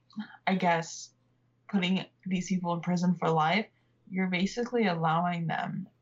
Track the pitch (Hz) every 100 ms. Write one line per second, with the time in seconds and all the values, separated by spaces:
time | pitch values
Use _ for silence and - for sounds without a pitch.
0 | _ - - - - 185 180 165 165 -
1 | - _ _ _ _ _ - 202 180 190
2 | - _ 185 185 - 185 175 170 170 180
3 | 180 170 170 160 156 190 - _ _ _
4 | - 185 190 180 196 240 240 240 202 165
5 | 165 165 175 175 160 - - 190 190 _